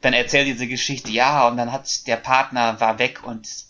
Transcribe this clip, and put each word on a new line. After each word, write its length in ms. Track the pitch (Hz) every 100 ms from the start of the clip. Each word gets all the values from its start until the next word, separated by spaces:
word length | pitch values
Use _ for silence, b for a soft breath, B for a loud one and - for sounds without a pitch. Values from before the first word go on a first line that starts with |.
dann 100 | 139
erzählt 340 | 127 120 143 139
diese 220 | 120 123
Geschichte, 420 | 127 - 139 110
ja, 380 | 110 127 147 120
und 80 | 123
dann 160 | 120
hat 340 | 135 - - -
der 100 | 113
Partner 640 | - 131 135 127 117 110
war 180 | 110 110
weg 220 | 123 -
und 240 | 123 113 107 -